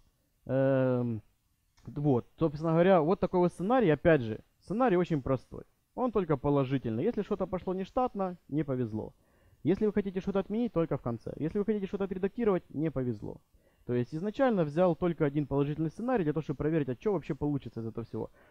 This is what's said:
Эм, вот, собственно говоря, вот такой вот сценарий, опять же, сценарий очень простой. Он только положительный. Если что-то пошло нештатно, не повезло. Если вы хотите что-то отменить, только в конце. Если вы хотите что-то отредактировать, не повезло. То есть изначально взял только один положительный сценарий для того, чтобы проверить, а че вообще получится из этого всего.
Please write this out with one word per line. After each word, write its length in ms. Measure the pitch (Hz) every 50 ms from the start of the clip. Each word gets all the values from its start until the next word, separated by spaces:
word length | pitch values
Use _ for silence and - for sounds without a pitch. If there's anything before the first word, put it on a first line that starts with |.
| _ _ _ _ _ _ _ _ -
Эм, 760 | - 127 135 135 135 135 131 131 131 127 123 123 120 113 107 - _ _ _ _ _ _ _ _ _ _ _ -
вот, 400 | - 127 147 147 147 131 117 - - _ -
собственно 340 | 160 160 143 147 160 165
говоря, 280 | 160 165 175 190 196 170
вот 200 | 143 160 196 -
такой 200 | - 175 - 180
вот 120 | 180 175
сценарий, 380 | - - 170 202 247 262 226 165
опять 320 | 151 143 - 175 160 143
же, 180 | 117 110 107 - - _ _ _
сценарий 360 | _ - 175 226 262 240 180
очень 260 | 180 180 - 170 143
простой. 420 | 123 131 135 123 - - - - - _ _ _ _ _ -
Он 180 | 196 247 254
только 240 | 202 214 185 156 151
положительный. 680 | 131 - 143 143 139 135 127 139 135 - 117 110 113 156
Если 180 | 226 233 214
что-то 240 | 196 - 208 - 196
пошло 280 | 165 - 180 - 196 185
нештатно, 600 | 185 196 - - 262 254 247 - 202 190 185 180 - _ -
не 160 | 139 151 156
повезло. 500 | 147 135 127 123 107 107 110 - - - _ _ _ _ _ _ _ _ _
Если 240 | - 139 185 - 214
вы 60 | 208
хотите 280 | 196 208 196 202 180 185
что-то 180 | - 196 190 196
отменить, 340 | 190 - 202 226 247 220
только 240 | - 165 165 151 143
в 60 | 135
конце. 300 | - 127 117 117 - - -
Если 220 | - 143 160 - 208
вы 60 | 202
хотите 220 | 220 214 208 190
что-то 180 | 180 - 196 202
отредактировать, 580 | 185 196 185 180 196 - - 185 208 190 175 - -
не 200 | - 135 156 160
повезло. 500 | 139 135 131 123 113 104 - 101 - - _ _ _ _ _ _ _ _ -
То 80 | - 123
есть 200 | 123 123 - 151
изначально 500 | 156 180 214 208 - 277 254 226 190 160
взял 300 | 147 143 165 185 180 165
только 320 | - 180 175 165 - 156
один 200 | 143 139 151 147
положительный 440 | - 139 139 143 143 151 156 160 156
сценарий 340 | - - 220 247 254 226 165
для 80 | 147
того, 100 | 143 160
чтобы 160 | 147 - 143 -
проверить, 300 | 143 151 165 160 143 127
а 80 | 127
че 160 | - - 214
вообще 220 | 202 160 135 - 156
получится 460 | - 147 147 143 135 - 120 - 113
из 60 | 113
этого 200 | 113 110 113 113
всего. 240 | - - 110 110 - _ _ - _